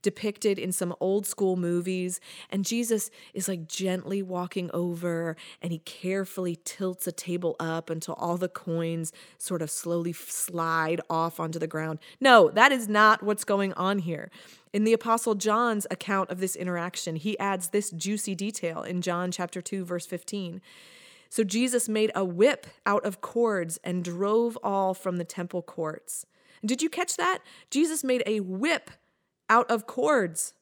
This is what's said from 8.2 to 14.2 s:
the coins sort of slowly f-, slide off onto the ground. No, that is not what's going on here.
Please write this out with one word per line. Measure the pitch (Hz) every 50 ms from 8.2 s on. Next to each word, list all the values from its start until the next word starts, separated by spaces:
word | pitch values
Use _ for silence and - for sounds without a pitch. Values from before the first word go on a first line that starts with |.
| - 170 175
the | 175 185 180
coins | 180 - - 180 165 165 165 165 165 165 160 156 - - - - _ _
sort | - - 185 160
of | 151 147
slowly | - - - 170 170 170 165 175
f-, | 165 - - -
slide | - - - - 175 170 165 165 160 160 160 156 170 170 - _
off | 165 165 165 165 160 -
onto | 165 160 160 165
the | 165
ground. | 160 160 156 156 160 156 156 - - - _
No, | 262 277 247 220 175 151
that | - 208 240 277
is | 269 254 226 202
not | 208 208 214 214 220 - 202
what's | 208 208 208 -
going | - 202 196 196 196
on | - - 180 190 202 202
here. | 165 175 165 -